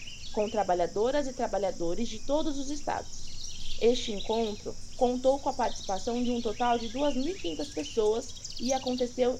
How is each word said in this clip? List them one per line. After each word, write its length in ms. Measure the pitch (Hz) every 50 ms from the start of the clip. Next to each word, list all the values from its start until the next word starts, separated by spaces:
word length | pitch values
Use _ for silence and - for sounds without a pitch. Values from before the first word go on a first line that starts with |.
| - - - - - -
com 160 | - 220 208 220
trabalhadoras 800 | 226 208 190 185 180 180 175 175 - 196 220 254 277 294 277
e 60 | 262
trabalhadores 760 | 240 - 233 208 196 196 202 185 175 - 175 170 180 208 233 226
de 160 | 220 226 -
todos 320 | - 277 311 277 - -
os 140 | 285 269 277
estados. 560 | 302 285 - - - - - - - - - - - - - - - - - - - -
Este 300 | 214 233 254 247 - 240
encontro 640 | 202 190 - - 220 226 226 214 208 - - 127 208 - - - -
contou 440 | - 254 247 254 254 254 262 277 285
com 80 | - 285
a 40 |
participação 720 | 262 - 233 202 - - - - 190 190 - 240 233 247
de 80 | 247 240
um 100 | 247 240
total 380 | 233 220 202 - 247 240 240 240
de 100 | 226 202
duas 260 | 220 269 294 285 -
mil 140 | 247 262 330
e 60 | 381
quinhentas 340 | - - 339 311 294 294 -
pessoas 840 | - 311 294 - - 233 214 214 220 233 - - - - - - - -
e 140 | 233 254
aconteceu 640 | 269 262 - 254 254 247 247 240 - 247 247 247 254